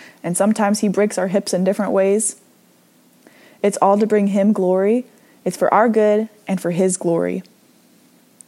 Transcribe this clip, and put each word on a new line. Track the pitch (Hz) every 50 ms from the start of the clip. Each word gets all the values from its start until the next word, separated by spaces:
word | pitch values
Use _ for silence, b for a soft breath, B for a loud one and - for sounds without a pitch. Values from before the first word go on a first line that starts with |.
| B B B B B
and | 170 175
sometimes | - 196 214 214 - 214 202 208 208
he | -
breaks | 208 180 202 208 208 -
our | - 180
hips | 196 175 196 - - -
in | 180 185
different | 190 202 - 202 -
ways, | - 196 190 196 202 220 220 - - - _ _ _ _ _ _ _ _ _ _ _ _ _ _ _ _ B B B B B B B B
it's | - 208 202 -
all | 185 196 196
to | 208 220
bring | 214 214 208 202
him | 196 190 202 196 208 214
glory. | 202 185 180 185 185 196 202 226 247 247 b b b b b b b b
It's | 180 180
for | - 185 151 -
our | 196 226 247
good | 214 220 214 214 208 214 220 220 - _ _
and | - 196 185
for | - 170
his | 175 170 185 185 185
glory. | - - 170 170 170 - 87 185 185 - - _ _ _ _ _ _ _ _ _ _ _ _ _ _ _ _ _ _ -